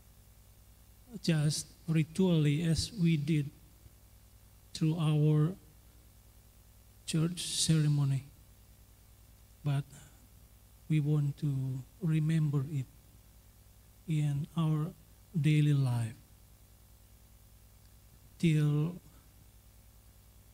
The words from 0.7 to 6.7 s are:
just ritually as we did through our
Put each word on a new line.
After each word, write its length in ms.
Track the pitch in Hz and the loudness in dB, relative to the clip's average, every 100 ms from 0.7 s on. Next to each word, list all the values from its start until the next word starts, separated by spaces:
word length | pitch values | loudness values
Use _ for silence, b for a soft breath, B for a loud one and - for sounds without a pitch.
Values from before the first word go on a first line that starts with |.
| - - - - 220 | -20 -20 -20 -20 -8
just 460 | - 156 151 147 - - - | -2 0 0 -2 -8 -12 -4
ritually 760 | 160 156 - 190 165 147 147 | -2 0 0 2 2 2 2
as 280 | 170 160 - | 0 0 -2
we 240 | 233 170 160 | -2 0 2
did 320 | 143 156 143 - - - - - - - - - - - - - | 0 -2 -2 -10 -20 -20 -20 -20 -20 -20 -20 -20 -20 -20 -18 -4
through 180 | 160 170 | -2 0
our 560 | 156 151 151 151 156 196 - - - - - - - - - - - | 0 2 4 4 2 -2 -14 -20 -20 -20 -20 -20 -20 -20 -20 -20 -20